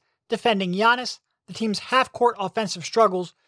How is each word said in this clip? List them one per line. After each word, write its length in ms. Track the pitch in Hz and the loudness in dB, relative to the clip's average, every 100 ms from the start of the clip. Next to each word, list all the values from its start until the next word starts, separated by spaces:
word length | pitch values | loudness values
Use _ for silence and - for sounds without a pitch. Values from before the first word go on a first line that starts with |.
| _ _ - | _ _ -8
defending 440 | 226 240 202 190 | -2 0 0 0
Giannis, 460 | 180 226 247 247 - _ _ - | 2 2 2 -2 -12 _ _ -16
the 40 | |
team's 280 | 185 220 196 | -6 -4 -4
half-court 560 | - 262 254 - 240 226 | -2 0 0 2 0 0
offensive 460 | 190 220 208 180 | -6 -4 -4 -6
struggles 500 | 151 226 214 180 175 _ | -2 4 4 2 -6 _